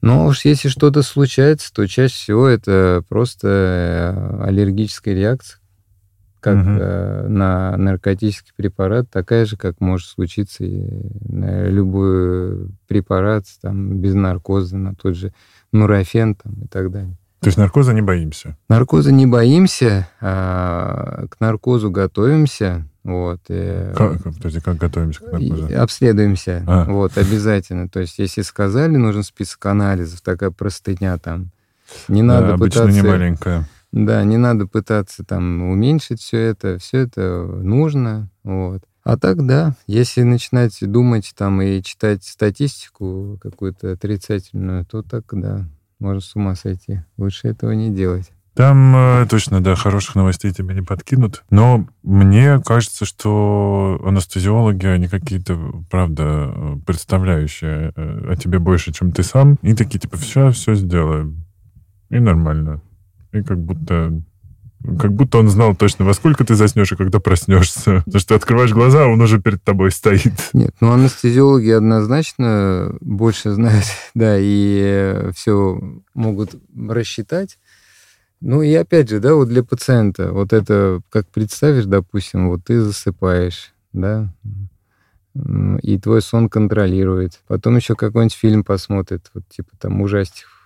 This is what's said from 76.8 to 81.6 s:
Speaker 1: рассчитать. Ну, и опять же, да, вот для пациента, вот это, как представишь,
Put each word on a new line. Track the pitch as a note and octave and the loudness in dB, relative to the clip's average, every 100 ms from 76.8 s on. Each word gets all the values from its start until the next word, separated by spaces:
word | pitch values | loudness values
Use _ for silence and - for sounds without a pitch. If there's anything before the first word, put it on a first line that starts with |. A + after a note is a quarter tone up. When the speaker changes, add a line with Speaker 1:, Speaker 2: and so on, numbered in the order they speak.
| A2+ | -6
Speaker 1:
рассчитать. | A2+ A2+ - G#2+ E3+ F#3+ - _ _ _ _ _ _ _ _ | -6 -6 -10 -8 -6 -8 -14 _ _ _ _ _ _ _ _
Ну, | - C3+ | -2 0
и | D3+ | 2
опять | D#3+ E3+ E3+ B2+ | 2 2 2 2
же, | G#2+ | 0
да, | A#2 | 2
вот | D#3 B2+ | 2 4
для | A#2+ | 0
пациента, | B2 B2+ - B2+ G#2 F#2 F#2 | 0 -4 0 2 2 0 -4
вот | F#2 G2+ | -2 0
это, | A2 - G#2 G2 F2+ - | 0 2 2 2 0 -4
как | A2+ G2+ | -4 -4
представишь, | - A2 - | -4 -6 0